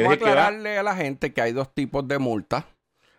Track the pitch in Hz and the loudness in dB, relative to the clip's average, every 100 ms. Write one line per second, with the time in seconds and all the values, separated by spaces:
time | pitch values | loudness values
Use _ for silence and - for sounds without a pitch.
0 | - - 226 - - 208 208 208 202 185 | 4 4 4 4 4 0 -6 -2 -2 -2
1 | 147 135 151 131 117 120 135 - 131 139 | -4 -4 -6 -2 -2 -2 -6 -4 -4 -4
2 | 131 139 127 110 - 123 - _ _ _ | -2 -2 0 -2 -2 -4 -4 _ _ _
3 | _ | _